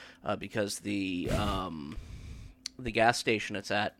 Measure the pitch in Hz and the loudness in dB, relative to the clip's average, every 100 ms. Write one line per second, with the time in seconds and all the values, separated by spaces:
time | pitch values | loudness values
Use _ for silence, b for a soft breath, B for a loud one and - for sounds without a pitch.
0 | b b - 101 98 113 101 - 101 101 | b b -4 -4 -2 0 0 -2 -2 0
1 | 95 90 82 95 101 98 80 80 71 78 | 0 0 2 2 2 0 -2 -6 -8 -8
2 | b b b b b - - - 123 110 | b b b b b -12 -14 -8 -2 4
3 | 113 123 - 110 - 101 - 101 - | 6 6 4 2 2 -4 0 0 0